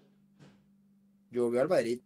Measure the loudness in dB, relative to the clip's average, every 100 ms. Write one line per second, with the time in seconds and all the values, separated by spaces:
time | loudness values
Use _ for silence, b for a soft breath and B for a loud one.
0 | _ _ _ _ -20 -20 _ _ _ _
1 | _ _ -8 -2 0 0 2 0 0 -4